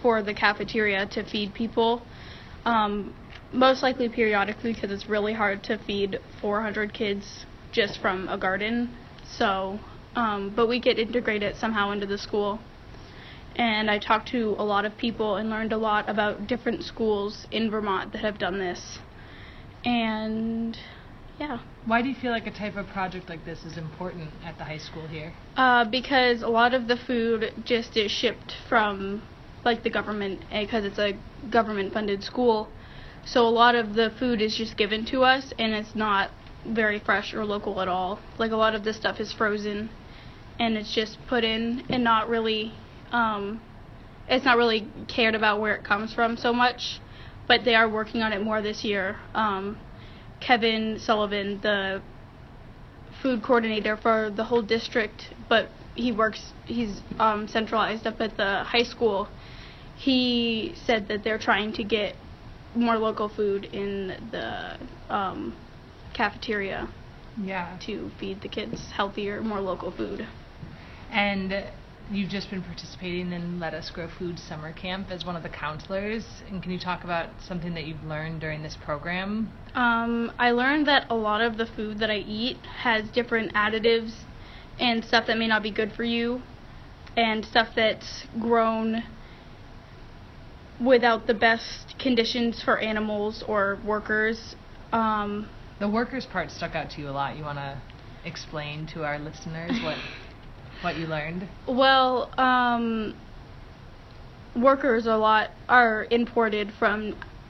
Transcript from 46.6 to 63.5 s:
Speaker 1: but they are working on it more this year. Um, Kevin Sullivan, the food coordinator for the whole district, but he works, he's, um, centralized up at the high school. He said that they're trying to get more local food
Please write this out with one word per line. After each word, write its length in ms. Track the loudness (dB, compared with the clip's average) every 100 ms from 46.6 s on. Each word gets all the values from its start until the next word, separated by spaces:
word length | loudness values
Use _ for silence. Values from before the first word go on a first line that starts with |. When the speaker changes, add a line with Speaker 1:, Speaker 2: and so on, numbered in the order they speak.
| 4 2 -6 -8 -14 -16 -16 -4 4
Speaker 1:
but 160 | 4
they 120 | 6 6
are 120 | 6
working 340 | 2 -2 0
on 120 | 0
it 100 | 0
more 180 | 0 0
this 220 | 0 -2
year. 340 | -2 0 -2 -4 -4
Um, 440 | 0 0 0 -4 -8 -12 -16 -16 -16 -16 -4
Kevin 600 | 4 4 4 2 0 -2
Sullivan, 600 | 2 2 2 0 -2 -2
the 400 | 0 2 0 -4 -8 -18 -18 -18 -18 -18 -18 -18 -18 -18 -18 -4
food 200 | 0 0
coordinator 540 | 4 4 4 0 0 0
for 340 | 4 4 2
the 140 | -2
whole 180 | 2 2
district, 680 | 2 0 0 0 -2 -4 -16 -6 4
but 200 | 4 4 -6 -12 -2
he 160 | 0
works, 420 | 4 2 0 -12 -14 -6
he's, 360 | -2 -2 -4 -6 2
um, 280 | 4 4 0
centralized 580 | -2 2 2 2 0 -4
up 140 | -2
at 160 | -2 0
the 260 | 2 2
high 200 | 2 2
school. 440 | 2 2 2 2 -2 -8 -16 -14 -16 -16 -16 -2
He 800 | 2 4 4 4 2 0 -2 -4
said 320 | 0 2 2
that 160 | -2
they're 160 | -2 0
trying 320 | 4 4 2
to 100 | -2
get 320 | 0 0 0 -6 -14 -16 -16 -16 -6 2
more 220 | 4 4
local 320 | 2 0 -2
food 360 | 0 2